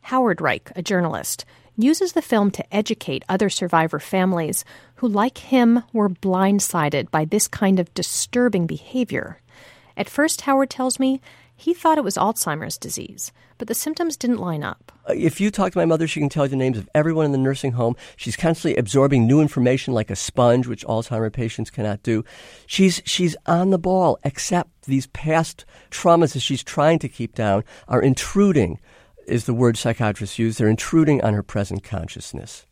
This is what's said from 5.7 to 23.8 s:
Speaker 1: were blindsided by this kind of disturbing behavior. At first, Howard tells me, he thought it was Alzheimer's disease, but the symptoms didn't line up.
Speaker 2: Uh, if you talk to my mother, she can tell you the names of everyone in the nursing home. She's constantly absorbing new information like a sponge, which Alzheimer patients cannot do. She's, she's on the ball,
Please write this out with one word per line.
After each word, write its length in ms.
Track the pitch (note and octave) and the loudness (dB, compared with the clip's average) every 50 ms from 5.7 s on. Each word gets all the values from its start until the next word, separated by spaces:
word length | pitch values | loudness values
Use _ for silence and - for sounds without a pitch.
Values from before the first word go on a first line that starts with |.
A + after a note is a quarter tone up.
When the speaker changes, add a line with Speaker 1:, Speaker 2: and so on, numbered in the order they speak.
| A#3 B3 A#3 _ | 4 4 0 _
Speaker 1:
were 160 | - A3+ G#3 G3+ | -2 0 0 0
blindsided 1000 | F#3 - - F#3+ F#3 F#3 F#3+ G3 G3+ G3+ - - - F3 D3+ D3 D3 C#3+ A2 - | 0 -2 -2 0 2 2 2 4 2 2 0 0 0 0 0 2 0 -2 -2 0
by 160 | - D#3 D#3 | 0 -2 0
this 220 | D#3+ F#3 G#3 - - | 2 0 0 0 -2
kind 320 | - - A3 F#3+ F#3+ F#3 | -2 0 2 2 4 2
of 120 | F3 - _ | 2 -2 _
disturbing 720 | - F3 - - - - - - B3 B3 B3 G#3 F#3+ E3+ D#3+ | -8 -8 -6 -6 -6 -6 -4 0 2 2 2 2 0 -2 -2
behavior. 760 | D#3 D3 - - - C4 B3 - - - - - - _ _ _ _ - - - - _ _ _ _ - | -4 -8 -12 -8 -4 -4 -4 -2 -4 -6 -6 -8 -12 _ _ _ _ -20 -20 -20 -20 _ _ _ _ -10
At 100 | F#3+ - | -8 -6
first, 340 | - - D4 D#4+ - - | -2 0 0 0 0 -4
Howard 280 | - - C4+ C4+ C4+ C4 | -2 0 2 2 2 0
tells 300 | - - B3+ C4 B3 - | -2 -4 -4 -4 -2 0
me, 200 | C4+ C4 C4 C4+ _ - - _ _ _ _ | 0 0 0 -2 _ -16 -20 _ _ _ _
he 180 | _ - D#4 F4 | _ -4 -4 -4
thought 240 | - - E4 D#4 D4+ | 0 2 2 2 2
it 60 | C4 | 0
was 120 | G3 F#3+ | -2 -2
Alzheimer's 600 | - - G3+ A3+ - - F3 D3+ D3+ D#3+ - - - | 0 0 -2 0 -2 -4 -4 -4 -6 -6 -10 -12 -12
disease, 540 | - - D#3+ - - - - - - - _ _ _ _ _ _ | -10 -12 -10 -10 -12 -12 -14 -14 -14 -16 _ _ _ _ _ _
but 100 | A#3+ A3 | -8 -8
the 60 | A#3+ | -6
symptoms 440 | - - D4+ D#4 - F4 E4 D4 - | -6 -4 -6 -4 -4 -4 -4 -4 -4
didn't 200 | - B3 B3 G#3 | -2 -2 -2 -2
line 260 | F3+ F3+ E3 D3+ D3 | -2 -4 -4 -4 -6
up. 280 | - - _ _ - _ _ _ - | -8 -10 _ _ -20 _ _ _ -4
Speaker 2:
Uh, 40 | - | -2
if 260 | - - E3 - - | 0 0 0 0 2
you 80 | G3 G#3+ | -2 -2
talk 220 | G#3 - G3 F#3 | 0 0 -2 0
to 60 | - F#3 | 2 0
my 80 | E3+ | 2
mother, 220 | E3 D#3+ D#3 E3 D#3 | 2 2 2 0 -2
she 120 | - D3+ | -2 -2
can 100 | D3 C#3+ | -2 -2
tell 160 | - D#3 C#3+ | 0 0 0
you 40 | C3+ | 0
the 60 | C#3 | 0
names 220 | C3+ C3 C3 B2+ A2 | 0 0 0 0 -2
of 120 | F#2+ - _ | -6 -2 _
everyone 320 | D3+ D3+ D#3+ E3 D#3+ D#3 | 0 0 2 0 0 0
in 60 | D3 | 2
the 60 | C#3 C3+ | 2 2
nursing 320 | C3 C3 C#3 C3+ - C3+ | 0 0 0 -2 -4 -4
home. 240 | A#2+ B2 A#2+ A#2 B2 - - - - _ | -2 0 0 0 -2 -4 -10 -20 -20 _
She's 180 | - A#2+ A#2 | -10 -10 -6
constantly 420 | - - E3 E3 - - E3+ A#2+ - | -2 0 0 0 0 -2 -2 0 0
absorbing 480 | B2 G2+ - C#3 C3+ C#3 C#3 B2+ A#2 | -2 2 2 4 4 4 4 4 4
new 160 | A2+ C3+ D3+ | 6 6 4
information 540 | D#3 C#3+ - C#3 A#2+ B2 C3 C3 - - B2+ | 4 4 2 2 2 2 2 0 -2 -2 -2
like 160 | A2+ A2 - | -2 -2 -4
a 40 | G2 | -6
sponge, 520 | - - - - - B2 A#2+ A#2 B2+ B2+ B2 | -8 -8 -6 0 2 4 4 4 4 2 -2
which 180 | A2+ - - | -6 -10 -6
Alzheimer 480 | - A#2 A2 A#2 - B2 A2 A2+ A2 - | -4 -4 -4 -2 -4 -4 -4 -4 -4 -4
patients 380 | - A#2 A2+ - - A#2 - | -4 -6 -6 -4 -6 -8 -8
cannot 320 | - - G#2+ G#2+ G2+ G2 _ | -6 -6 -4 -4 -4 -4 _
do. 200 | - A2+ A2 A2+ - - - - - - - _ _ | -2 -2 -2 -2 -6 -14 -20 -20 -20 -20 -20 _ _
She's, 340 | - - F#3+ F#3+ F3 - - | 2 4 4 4 4 0 -6
she's 300 | - - - F3+ E3+ D#3 - _ - | -6 -2 0 0 0 -2 -2 _ 0
on 240 | E3+ E3+ F3+ F#3+ | 2 2 2 2
the 80 | F#3+ | 0
ball, 400 | F3 | 0